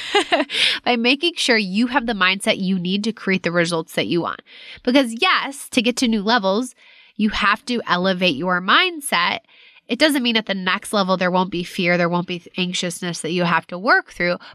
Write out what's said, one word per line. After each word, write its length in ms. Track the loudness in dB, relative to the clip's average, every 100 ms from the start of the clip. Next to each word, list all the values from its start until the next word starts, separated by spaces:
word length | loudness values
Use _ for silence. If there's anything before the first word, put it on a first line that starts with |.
| -2 0 2 0
<laughs> 480 | 0 -2 -2 0 -2
by 100 | 0
making 380 | 2 0 0 -2
sure 220 | 0 0
you 300 | 0 0 0
have 180 | 0 -2
the 80 |
mindset 460 | 0 2 2 -2 -2
you 180 | 0 0
need 260 | 0 -2
to 100 | -2
create 300 | -4 -2 0
the 80 | 0
results 420 | 0 0 -2 -4
that 140 | -4 -2
you 140 | -2
want. 200 | -2 -6 -14 -20 -20 -8
Because 320 | 0 2 2 0
yes, 480 | 0 0 -2 -8 -4
to 120 | 0
get 140 | 0 2
to 100 | 0
new 140 | 0
levels, 540 | 2 2 2 0 -2 -10 -20 -20 -14 -2
you 140 | -2
have 340 | 2 0 0 -2
to 160 | -4 0
elevate 480 | 0 2 2 0 0
your 260 | 0 0
mindset. 800 | 2 4 2 -2 -2 0 0 -2 -8 _ -20 _ -8
It 140 | 0
doesn't 240 | 2 2
mean 140 | 0 0
at 80 | -2
the 100 | -4
next 380 | -2 -4 -2
level 240 | 0 2 2
there 120 | 2
won't 220 | 2 0
be 140 | -4 -6
fear, 320 | -2 0 2
there 100 | 2
won't 180 | 0 -4
be 160 | -8 -8 -6
anxiousness 640 | -4 -4 -6 -6 -8 -6
that 140 | -4
you 100 | -2
have 240 | 2 0 -2
to 100 | -4
work 360 | 0 2 0
through, 240 | -2 -2 -2 -6